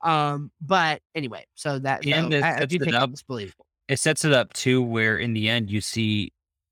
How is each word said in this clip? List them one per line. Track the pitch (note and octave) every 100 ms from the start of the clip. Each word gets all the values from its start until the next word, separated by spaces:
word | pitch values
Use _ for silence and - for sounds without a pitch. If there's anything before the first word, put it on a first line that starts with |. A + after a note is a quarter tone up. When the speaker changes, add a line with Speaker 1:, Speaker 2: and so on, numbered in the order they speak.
Speaker 1:
um, | E3 D#3 D3 C#3+ D3 -
but | D3+ F#3+ D#3+ D3 _
anyway, | D#3+ B2+ F#2+ -
so | - D3+ C#3
that, | C3+ C3+
Speaker 2:
And | D3 D3+ E3
Speaker 1:
so |
Speaker 2:
it | D3 D#3+
Speaker 1:
I, | B2
I |
Speaker 2:
sets | C3+
Speaker 1:
do | F3
Speaker 2:
it | C#3
Speaker 1:
think |
Speaker 2:
up, | A#2+ C3
Speaker 1:
it's | C#3
believable. | - A#2+ F#2+ - _ _ -
Speaker 2:
it | C3+
sets | D#3 D3+
it | D#3
up | C3 G#2
too | - C3 B2+
where | A#2+ A2+ A2 G#2
in | A#2
the | A2 A2
end | A#2 G2+
you | G#2
see | - A2+ A2 G#2 - _ _ _ _